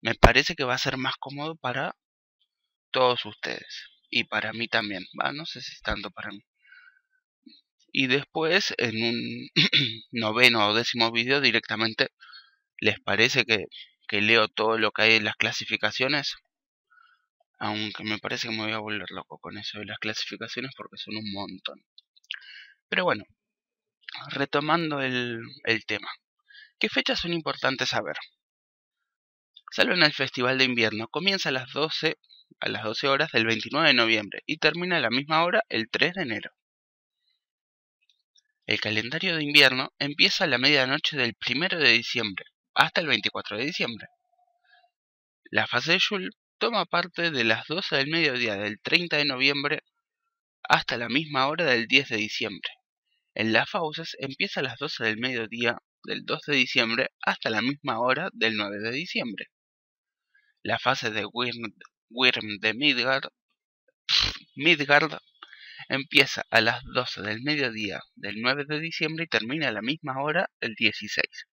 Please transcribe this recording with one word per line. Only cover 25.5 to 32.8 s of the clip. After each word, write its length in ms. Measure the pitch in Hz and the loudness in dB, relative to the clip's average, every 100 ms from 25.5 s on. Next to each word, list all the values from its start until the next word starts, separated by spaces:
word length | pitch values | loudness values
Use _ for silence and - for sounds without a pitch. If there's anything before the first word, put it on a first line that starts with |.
| 131 | -10
el 200 | - 113 - | 0 0 0
tema. 240 | 104 - - _ _ _ - - _ | -6 -6 -14 _ _ _ -20 -20 _
¿Qué 100 | 220 | -2
fechas 300 | - - - | 0 -2 -2
son 140 | 170 | -2
importantes 560 | 170 156 135 131 131 131 | -4 -4 -2 -2 0 -2
saber? 280 | 123 104 76 - _ _ _ _ _ _ _ _ _ _ _ _ - - | -2 -2 -8 -10 _ _ _ _ _ _ _ _ _ _ _ _ -20 -16
Salvo 220 | - 190 | 2 2
en 100 | 185 | 4
el 80 | 156 | 2
Festival 460 | - 135 - 123 131 | 2 -4 0 0 2
de 60 | |
Invierno, 440 | 131 123 110 104 113 | 2 2 0 0 -6
comienza 400 | - 190 196 165 | -2 -2 -2 -2
a 40 | |
las 200 | 131 127 | -4 -4
doce, 460 | 139 156 - 156 - _ - _ _ | -4 -2 0 -2 -4 _ -20 _ _
a 80 | - | -4
las 160 | 107 | -4